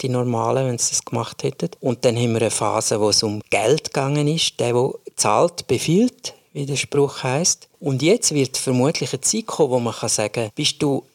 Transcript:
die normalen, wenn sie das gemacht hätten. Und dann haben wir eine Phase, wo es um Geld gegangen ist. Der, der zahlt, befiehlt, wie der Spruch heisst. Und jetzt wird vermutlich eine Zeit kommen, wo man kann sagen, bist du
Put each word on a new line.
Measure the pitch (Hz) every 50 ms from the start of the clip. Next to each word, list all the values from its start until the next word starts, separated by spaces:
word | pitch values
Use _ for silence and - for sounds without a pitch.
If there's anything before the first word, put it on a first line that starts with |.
die | - 127
normalen, | 123 123 123 123 120 113 113 117 120 131 135
wenn | 127 120 113
sie | - -
das | - - -
gemacht | - - 117 113 - - - -
hätten. | 135 - - 170 170 - -
Und | - 135 120 117 -
dann | 127 117
haben | 117 120 117 113
wir | 113
eine | 117 107
Phase, | - - 117 104 104 110 110 - 123 107
wo | 107 104
es | 101 - 117
um | 107 104 107 - -
Geld | - 101 104 117 147 156 - - -
gegangen | 147 135 135 147 147 147 147
ist. | 160 160 - - - -
Der, | 123 120 117
der | 120 127 143 - - - - -
zahlt, | - - 107 104 117 156 175 - - -
befiehlt, | - 135 113 - - 165 196 240 247 - _ - - - _ _ _ -
wie | 151 143
der | 135 143
Spruch | 127 - - - 143 143 139 - - -
heisst. | 131 127 147 180 - - - - - _ -
Und | - 147 135 123
jetzt | 147 165 214 240 - - 156
wird | 143 131 123 -
vermutlich | - - 135 127 127 123 147 170 - 139 - -
eine | 127
Zeit | - - - 220 233
kommen, | - - - 160 131 127
wo | 123
man | 120 113 107
kann | - - 110
sagen, | - - 107 104 - 120 117 107 -
bist | - 151 - - - 160
du | 143 135 - - _ _